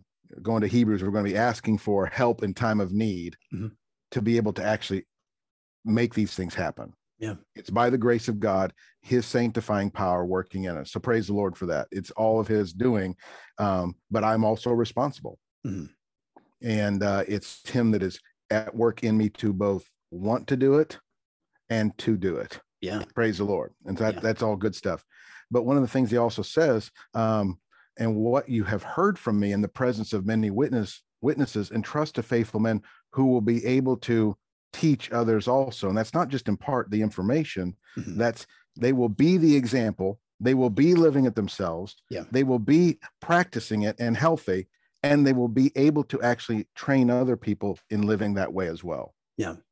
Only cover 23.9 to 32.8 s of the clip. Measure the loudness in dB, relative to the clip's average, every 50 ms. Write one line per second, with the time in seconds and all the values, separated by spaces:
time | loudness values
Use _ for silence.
23.9 | -4 -2 -2 -2 -2 -2 -2 -2 -2 0 -2 -2 -2 -2 -2 -4 -4 -4 -6 -6
24.9 | -6 -6 _ _ _ _ -20 -20 -20 -20 -12 -2 -2 0 2 2 2 2 2 2
25.9 | 0 0 0 2 2 2 2 0 0 -4 -8 -4 0 2 2 4 2 2 0 -6
26.9 | _ -20 -20 _ -4 -2 0 0 2 0 0 -2 -4 -6 _ _ _ _ _ _
27.9 | _ -4 -2 -2 0 0 0 2 2 0 0 0 -2 -2 0 0 -2 -4 -4 -6
28.9 | -2 0 0 0 0 0 -2 -2 0 0 2 0 0 0 -2 -2 -2 -2 0 0
29.9 | 0 -2 -4 -4 -4 -4 -2 0 0 0 0 0 0 0 -2 0 0 -2 -4 -4
30.9 | -8 -16 _ _ _ -6 -2 -2 0 0 -2 -2 -2 -4 -6 -4 -4 -6 -6 -4
31.9 | -2 -4 -4 -2 -4 -6 -4 -2 0 -2 0 0 0 0 0 2 0 -2